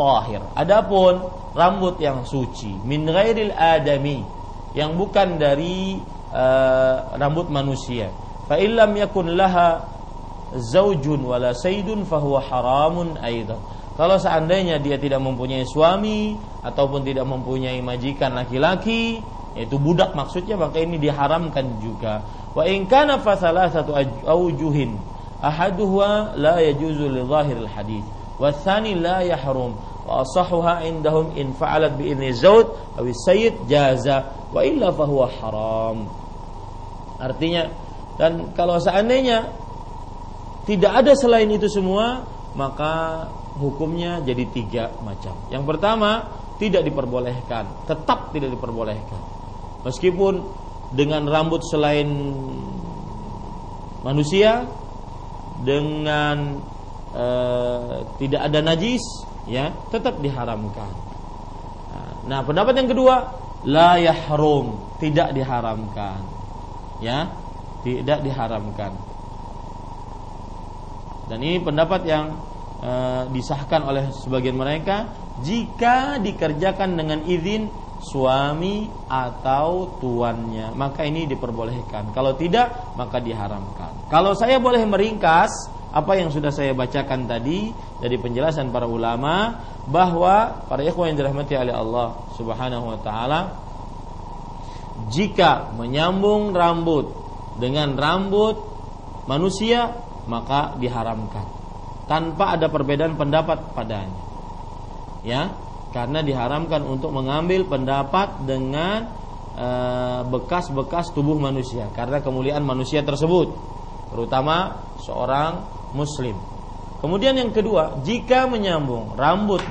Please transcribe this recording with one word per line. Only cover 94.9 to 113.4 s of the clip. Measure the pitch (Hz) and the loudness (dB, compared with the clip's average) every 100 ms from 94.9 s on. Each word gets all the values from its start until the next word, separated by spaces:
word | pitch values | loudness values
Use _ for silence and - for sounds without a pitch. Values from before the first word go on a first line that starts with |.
| - 107 | -10 -4
jika | 127 202 - 165 127 - 110 | 0 0 4 6 6 0 -6
menyambung | 117 139 170 190 202 208 208 | -4 0 0 2 4 2 2
rambut | 180 170 170 165 151 107 - - - - - | 4 4 4 2 2 0 -6 -12 -12 -12 -6
dengan | 123 147 143 131 | -2 0 0 0
rambut | 147 180 196 202 214 214 - - - - - - - | 2 2 2 2 2 2 -6 -12 -12 -12 -12 -10 -2
manusia, | 139 190 185 220 240 233 - - - - | 2 2 2 2 4 2 -4 -10 -12 -6
maka | 117 117 139 151 135 | -6 0 0 0 -2
diharamkan | 123 120 113 110 107 107 95 - - - - - - | -2 -2 -2 -4 -6 -8 -8 -10 -12 -12 -12 -10 -2
tanpa | 156 165 160 196 170 | -2 0 0 0 2
ada | 156 | 2
perbedaan | 151 135 143 160 151 | 0 0 2 0 0
pendapat | 143 156 160 156 - | 2 2 2 -2 -4
padanya. | - 110 104 95 92 87 - - - - - - - - - | -8 -6 -4 -6 -8 -10 -12 -12 -12 -12 -12 -12 -12 -12 -10
Ya, | 110 127 180 - - - - 123 | -4 -2 -4 -6 -12 -12 -8 -6
karena | 120 151 | -2 -2
diharamkan | 147 131 120 147 165 156 | 0 0 0 -2 0 -2
untuk | 139 131 156 135 | -2 -4 -2 -2
mengambil | 131 147 170 185 | -2 0 2 2
pendapat | 160 139 131 139 135 185 196 - | 2 0 0 0 0 0 0 -2
dengan, | 135 131 131 143 175 214 233 - - - - - | -4 -2 -2 -2 -2 -2 -4 -10 -12 -12 -10 -6
eh, | 123 123 123 127 123 123 123 | -4 -2 -2 -2 -2 -2 -2
bekas-bekas | 127 - 175 175 139 131 170 170 147 | -2 0 -2 -2 -4 -2 -2 -2 0
tubuh | 143 151 | 2 2
manusia, | 135 135 123 120 104 113 | 0 0 -4 -4 -6 -4
karena | 120 143 | -2 -2
kemuliaan | 139 131 131 147 | 0 0 0 0
manusia | 143 127 127 151 | 0 0 0 0
tersebut, | 143 139 160 180 | 0 0 4 4